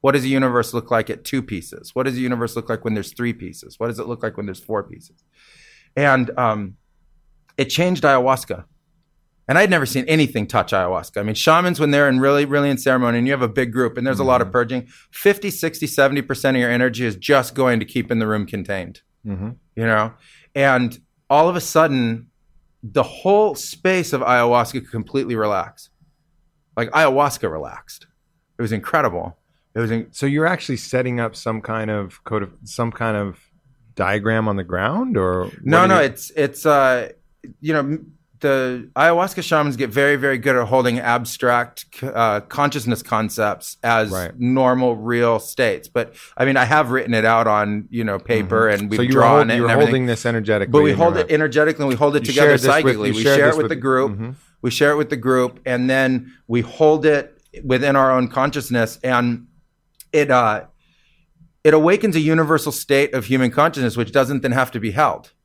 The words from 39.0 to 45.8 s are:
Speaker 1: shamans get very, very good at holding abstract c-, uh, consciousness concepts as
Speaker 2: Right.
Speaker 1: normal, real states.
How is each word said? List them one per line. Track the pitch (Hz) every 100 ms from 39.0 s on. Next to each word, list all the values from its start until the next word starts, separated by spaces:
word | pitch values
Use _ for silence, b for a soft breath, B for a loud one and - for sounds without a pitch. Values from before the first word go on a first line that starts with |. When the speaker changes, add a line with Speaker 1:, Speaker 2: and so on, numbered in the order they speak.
| 160 170 190 -
Speaker 1:
shamans | 170 160 147 120
get | 131
very, | 107 139 143
very | 139 131
good | 135 127
at | 113
holding | 131 123 120
abstract | 120 120 120 - 127 120 120 - -
c-, | - 131
uh, | 123 113 104
consciousness | - - 143 139 117 113
concepts | - 110 110 - 104 98 - -
as | 120 117 110
Speaker 2:
Right. | 92 87 123
Speaker 1:
normal, | 120 131 127 127 127 113
real | 110 120 117 113
states. | - - 120 95